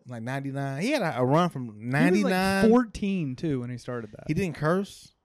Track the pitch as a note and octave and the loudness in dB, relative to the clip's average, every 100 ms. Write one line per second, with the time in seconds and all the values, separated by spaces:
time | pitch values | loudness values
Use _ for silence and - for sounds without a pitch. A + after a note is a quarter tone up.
0 | - B2 A#2 C3+ C#3 C3+ C#3 C3+ G#3 D4 | -16 -10 -6 -6 -6 -6 -6 -4 -2 0
1 | E3+ A#2+ B2+ D3+ F3 C#3+ B2 G#2 A#2 C3+ | -2 0 4 4 2 -2 -10 -10 -2 2
2 | F#3 F#3 C4+ F#3 F#3+ F#3+ A3 A#3 A#3 - | 4 4 2 2 2 4 6 6 4 -2
3 | G3+ G3 D3 B2+ E3 C3+ B2 B2 - B2 | -4 -2 -4 -4 -4 -4 -4 -10 -8 -8
4 | A2 G#2+ - D#3 F#3+ C3+ D3+ F3+ G3+ - | -10 -12 -4 -2 -2 -2 0 0 -2 -10
5 | - _ | -20 _